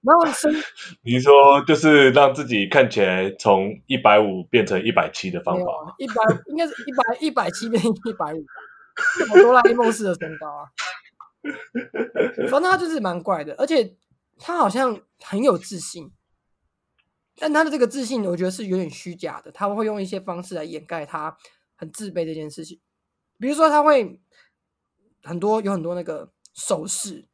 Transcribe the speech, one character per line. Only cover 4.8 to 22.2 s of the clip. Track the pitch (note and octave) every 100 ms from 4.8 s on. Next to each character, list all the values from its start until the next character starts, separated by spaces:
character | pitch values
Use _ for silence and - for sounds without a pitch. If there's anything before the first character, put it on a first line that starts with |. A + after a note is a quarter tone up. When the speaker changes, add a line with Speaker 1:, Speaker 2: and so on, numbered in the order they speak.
Speaker 2:
一 | A2
百 | - A2+
七 | - -
的 | F2
方 | -
法 | F3+
吗？ |
Speaker 1:
没 |
有 | F3+
啊， | D#3 D#3 -
一 | C4
百， | A3 A3 A3 -
应 | D#4
该 | E4
是 | B3+ -
一 |
百， | B3+ A#3 B3
一 | D#4
百 | B3 F#3
七 | - A3+
变 | A3
成 | A3
一 | - A3+
百 | G#3 D3+
五 | D#3+
吧， | D3+ - - _ _ - - -
什 | A3
么 | G3+
哆 | A#3+
啦 | B3+
A | A#3
梦 | A#3+ A3+
式 | A3
的 | G3+ E3+
身 | D#3+ D#3
高 | D3+
啊。 | D3 D#3 - - - _ _ - _ C#4+ - - A#3+ - - A#3+ - B3 - A#3+
反 | C#4
正 |
他 | F#4 F#4+
就 | F4
是 | D#4
蛮 | G3 F3
怪 | F3 F3
的， | D3+ -
而 |
且 | C4+ D#4 G3 _ _ _ _ _
他 | - F4
好 | A3
像 | A3 C4 A3 _ _
很 | - G3
有 | C4+ F3+
自 | - F#3
信， | - E3+ C#3 _ _ _ _ _ _ _ _ _ _ _ _ _
但 | D#4
他 | D4+
的 | D#4
这 | C#4+
个 | A#3
自 | C4+
信 | A#3 B3+
我 | G3 F3
觉 |
得 | F#3
是 | F#3 G3+
有 | F#3
点 | D#3+
虚 | C3+ F3+
假 | F3 D#3+ -
的， | -
他 | - G3+
会 | G3+ G#3+
用 | G#3
一 |
些 | F#3+ G3
方 | F#3+ F3
式 | F3+ F3
来 |
掩 | D#3 D#3
盖 | D#3 E3+ D3
他 | D#3 D3+ - _ _ _ _
很 | D#3+
自 | - G#3
卑 | F3